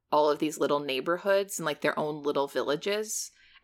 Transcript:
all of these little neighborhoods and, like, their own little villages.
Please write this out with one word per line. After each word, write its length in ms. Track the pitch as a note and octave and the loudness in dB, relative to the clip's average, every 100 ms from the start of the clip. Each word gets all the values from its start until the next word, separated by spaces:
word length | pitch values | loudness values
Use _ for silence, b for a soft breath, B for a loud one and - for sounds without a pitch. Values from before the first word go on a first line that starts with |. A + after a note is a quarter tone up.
| _ | _
all 200 | D3+ D3+ | 4 4
of 80 | D3 | 2
these 200 | D#3 - | 0 0
little 220 | C#3+ C#3+ | 0 2
neighborhoods 760 | C#3+ C3 E3+ F3 G3+ G3 G3 - | 0 -2 -2 -2 2 2 2 -4
and, 80 | D#3+ | -4
like, 140 | D3 | 0
their 180 | D3 - | -2 0
own 240 | D3+ D3+ | -4 -2
little 240 | C#3+ C#3+ C#3 | 0 0 0
villages. 840 | C3 A#2+ D#3 G3 G#3 G#3+ - - b b b | -2 0 -2 -2 -4 -4 -6 -8 b b b